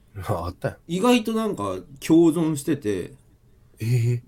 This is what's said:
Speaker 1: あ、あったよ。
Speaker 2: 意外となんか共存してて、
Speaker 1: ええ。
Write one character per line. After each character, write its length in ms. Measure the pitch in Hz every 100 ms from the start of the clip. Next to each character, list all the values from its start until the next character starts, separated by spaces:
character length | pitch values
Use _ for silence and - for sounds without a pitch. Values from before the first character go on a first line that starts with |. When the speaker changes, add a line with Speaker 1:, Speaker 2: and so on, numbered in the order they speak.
| _ 101 92
Speaker 1:
あ、 200 | 90 87
あ 20 |
っ 60 |
た 140 | - 110
よ。 60 | - -
Speaker 2:
意 120 | 180
外 220 | 247 247
と 100 | 226
な 120 | 220 220
ん 80 |
か 220 | 180 101 92 - 139
共 320 | - 165 170
存 240 | 165 156 147
し 80 |
て 140 | 165 143
て、 340 | 104 95 - - _ _ _ _ _ -
Speaker 1:
え 80 | 113
え。 360 | 123 117 120